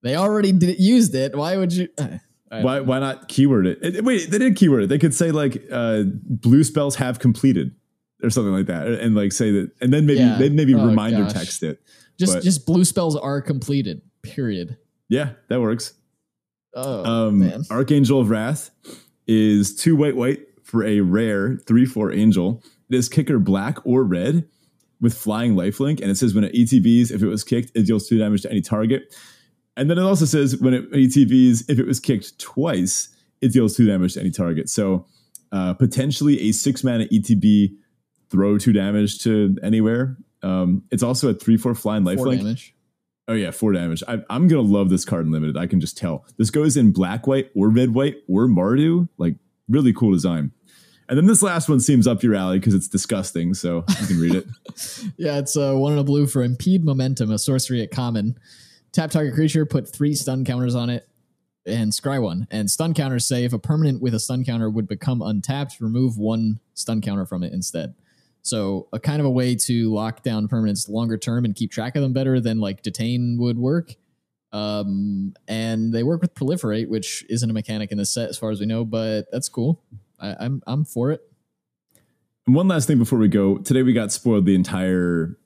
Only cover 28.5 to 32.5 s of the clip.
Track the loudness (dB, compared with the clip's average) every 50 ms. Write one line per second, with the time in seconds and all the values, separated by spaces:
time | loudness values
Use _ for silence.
28.5 | -4 -2 -2 -2 -2 -2 0 0 0 -2 -4 _ -20 -20 -20 -20 -20 _ _ _
29.5 | _ _ _ _ _ -4 -2 0 0 2 2 2 2 2 2 2 2 2 2 2
30.5 | 0 2 2 2 2 2 -2 -2 2 4 4 6 6 6 6 6 6 6 8 6
31.5 | 6 4 2 0 0 0 2 0 -2 -4 0 0 -2 -2 -2 -8 -18 _ -18 -10